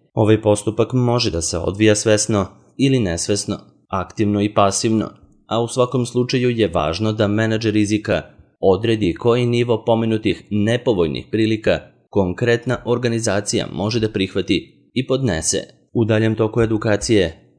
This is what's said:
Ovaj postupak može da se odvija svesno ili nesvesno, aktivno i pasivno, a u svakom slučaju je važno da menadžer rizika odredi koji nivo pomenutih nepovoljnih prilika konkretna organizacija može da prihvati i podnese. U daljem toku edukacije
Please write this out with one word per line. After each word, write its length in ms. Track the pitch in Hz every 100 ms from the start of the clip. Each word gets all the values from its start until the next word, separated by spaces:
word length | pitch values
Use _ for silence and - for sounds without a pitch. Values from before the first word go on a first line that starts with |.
| _
Ovaj 280 | - 107 110
postupak 520 | 107 104 - 104 113
može 380 | 127 123 120 120
da 100 | 82
se 160 | 85 85
odvija 380 | 90 95 107 104
svesno 520 | 113 107 - 107 98 - _ -
ili 220 | 135 135
nesvesno, 580 | 101 85 - 101 - 92 - _ -
aktivno 540 | 95 90 - 104 104
i 120 | 104
pasivno, 560 | 107 101 98 117 110 - - _ _ -
a 140 | 113
u 60 | 117
svakom 380 | - 123 135 120
slučaju 440 | 123 123 131 123
je 180 | 117 104
važno 460 | 82 76 85 110
da 140 | 107 104
menadžer 460 | 104 110 110 113
rizika 480 | 107 104 104 107 87 - - _ -
odredi 540 | 95 95 113 110 98
koji 320 | 80 120 120 120
nivo 380 | 120 120 110 -
pomenutih 580 | 113 113 110 107 90 -
nepovoljnih 760 | 104 104 120 - 104 85 64 64
prilika 480 | 107 110 110 - 82 - _ _
konkretna 680 | 104 92 90 117 117 123 120 -
organizacija 840 | 120 120 117 113 98 104 110 -
može 260 | - 101 117
da 100 | 110
prihvati 800 | 107 95 101 92 92 - _ _
i 140 | - 131
podnese. 560 | 131 135 80 - 98 - _ _
U 120 | - 110
daljem 300 | 107 110 110
toku 260 | 110 -
edukacije 920 | 113 110 110 104 - 110 85 - _